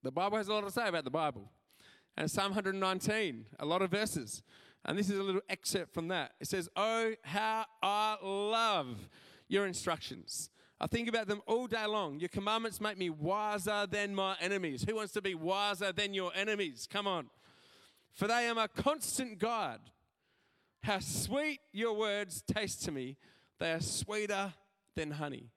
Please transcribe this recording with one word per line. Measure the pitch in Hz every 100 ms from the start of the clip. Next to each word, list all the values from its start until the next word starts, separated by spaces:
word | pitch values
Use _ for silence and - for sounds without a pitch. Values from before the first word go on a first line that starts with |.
The | 131
Bible | 135 196 214
has | 196
a |
lot | 214
to | 202
say | 214 226
about | 170
the | 131
Bible. | 151 151 110 101 _ _ _ - - _ -
And | -
Psalm | - 196
hundred | 196 190 190
nineteen, | 190 185 - 214 202 117 113 -
a | 147
lot | 175
of | 190
verses. | 190 214 160 110 - - - - _
And | - 175
this | 196
is | 196
a |
little | 196 190 -
excerpt | 190 - 196 160
from | - 165
that. | 180 135 -
It | 139
says, | 190 165 -
"Oh, | 214 226 226 220
how | - 180 220 220 220 -
I | 190 208 214 214
love | 190 196 208 226 226 196 131 110 90 - - - _
your | 196 196
instructions. | 185 - 160 - - - - - _ - _
I | -
think | 233 233
about | 226 202
them | 208 202
all | 226 247
day | 220 214
long. | 214 175 143
Your | 170
commandments | - 196 220 226 202
make | 208 190
me | 180
wiser | 156 151 202 214 208 185 208 202
than | 208 202
my | 196 190 185
enemies." | 175 196 175 131 156
Who |
wants | 220 214
to | -
be | 196
wiser | 175 160 190 208 190 196
than | 180 202
your | 196 180 175
enemies? | 202 208 185 117 -
Come | 202 202
on. | 180 127 _ - - - - - _ _
"For | - 202
they | 233 233
are |
my | 226 214
constant | - 277 311 - - 254 208
guide. | 220 233 170 110 - _ _ _ _ _ _ _ _ _
How | - 196
sweet | - - 180 262 302 277 _
your | 196 226
words | 214 220 202 196 165
taste | - 214 202 -
to | -
me. | 143 127 139 - - _ _
They | 165
are | 165
sweeter | 156 - - 214 208 202 196 165 _ _ _
than | - 151
honey." | 147 147 127 120